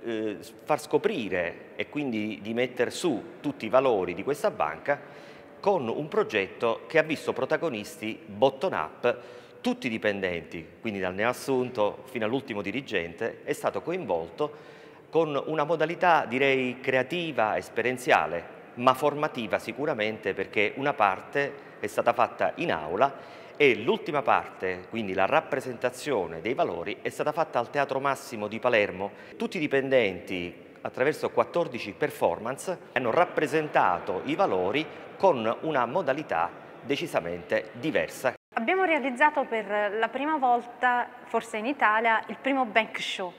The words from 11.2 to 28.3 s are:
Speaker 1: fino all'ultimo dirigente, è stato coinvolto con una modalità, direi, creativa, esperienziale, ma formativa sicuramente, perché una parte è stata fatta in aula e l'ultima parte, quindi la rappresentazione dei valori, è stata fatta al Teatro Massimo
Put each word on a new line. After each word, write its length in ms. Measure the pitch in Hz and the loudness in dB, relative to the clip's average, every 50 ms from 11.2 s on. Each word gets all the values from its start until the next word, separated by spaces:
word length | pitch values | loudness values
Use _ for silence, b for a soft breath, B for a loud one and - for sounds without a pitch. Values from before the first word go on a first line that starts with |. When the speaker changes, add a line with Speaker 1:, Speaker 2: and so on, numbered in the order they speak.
| 107 117 123 - - - 135 127 127 123 - - 104 101 90 - - | 0 0 0 0 -2 0 0 0 0 -2 0 0 0 0 0 -4 -14
Speaker 1:
fino 180 | - - 123 110 | -10 -6 -2 -2
all'ultimo 360 | 104 120 135 123 - 113 101 | 0 -2 -2 -4 -4 -6 -4
dirigente, 800 | 98 98 98 127 143 - 110 92 85 85 82 - 117 95 - - - | -4 -4 -4 -6 -6 -2 -2 -2 -2 -2 -6 -6 -6 -6 -6 -6 -4
è 80 | - | -6
stato 300 | 147 - - 123 - 101 | -4 0 0 -2 -2 -2
coinvolto 920 | - - 170 185 170 117 92 82 82 82 - - 151 147 B B B B B B B B B B B - | -4 -4 -6 -4 0 0 0 0 0 -4 -4 -4 -4 -4 B B B B B B B B B B B -2
con 320 | - 151 165 156 143 139 - - | 2 2 2 2 0 -4 -2 -2
una 180 | 156 160 147 | 0 0 2
modalità, 600 | 151 170 156 156 160 175 160 180 180 165 151 127 | 2 2 0 2 0 0 2 4 6 6 6 4
direi, 540 | 110 113 127 139 139 135 131 131 127 123 127 | 2 0 2 4 4 4 4 2 0 -2 -4
creativa, 800 | - - 127 131 127 127 165 180 170 165 143 120 110 107 90 85 | -2 0 2 2 2 0 -2 -4 -4 -4 0 2 2 2 2 0
esperienziale, 1000 | 95 - - - 123 123 127 127 - 160 131 95 80 76 82 85 - - - - - - - | -2 -4 -4 -2 0 0 -2 -2 4 6 6 6 6 4 -2 -4 -6 -8 -16 -18 -18 -16 -8
ma 180 | - 120 131 127 | 2 4 4 4
formativa 680 | - 151 147 143 147 151 151 - 143 113 95 95 95 | 6 4 2 2 2 -2 -2 -2 -4 -4 -2 -2 -2
sicuramente, 760 | - - 107 127 139 156 151 113 107 107 107 107 - 101 92 | -2 -4 -6 -4 -2 -2 0 0 0 -2 -2 -2 -2 -4 -2
perché 380 | 98 95 - - 113 101 104 - | -2 -4 -2 2 2 2 2 2
una 180 | - 135 147 135 | 0 -2 -2 2
parte 720 | - 107 101 92 95 - - - 143 143 135 - B B B B B | 4 4 4 4 2 -6 -4 -2 -2 -2 -2 -4 B B B B B
è 80 | - 107 | -6 -4
stata 260 | - - 113 120 117 | -2 2 4 4 4
fatta 400 | - 117 104 - - 104 87 - | 4 2 2 2 0 0 0 0
in 160 | - 160 170 | -2 -2 -2
aula 420 | 104 82 78 78 82 101 127 139 - B B B B B B B B B | -2 -2 -2 -4 2 2 2 2 2 B B B B B B B B B
e 180 | 147 135 117 | 6 6 6
l'ultima 460 | 101 110 135 214 214 - - 151 143 | 6 2 0 0 0 -2 -2 -2 0
parte, 640 | - - 107 90 85 - - - - 92 92 90 92 - | 2 4 4 4 2 -2 -10 -6 -4 -4 -4 -6 -8 -8
quindi 240 | - 113 110 98 92 | -6 -4 -2 -2 2
la 120 | 92 95 | 2 2
rappresentazione 1120 | 98 131 156 156 - - 131 127 131 123 123 - 123 123 - - 147 139 107 90 80 82 82 | 4 4 2 2 2 -4 -4 -4 -6 -8 -2 -2 -4 -4 -2 -4 -2 0 0 0 -2 -6 -6
dei 140 | - 107 - | -4 -4 0
valori, 460 | - 170 123 92 85 85 92 107 - | 0 0 0 0 -4 -4 -6 -8 -6
è 80 | - - | -6 -8
stata 240 | - - 147 139 147 | -4 -2 -2 -2 0
fatta 260 | 170 160 - - 127 | 0 -2 0 0 -2
al 100 | 120 117 | -2 0
Teatro 300 | 123 147 170 - 135 135 | 0 -2 0 0 0 -2
Massimo 480 | 135 143 135 123 - - | 0 0 -2 -2 -4 -10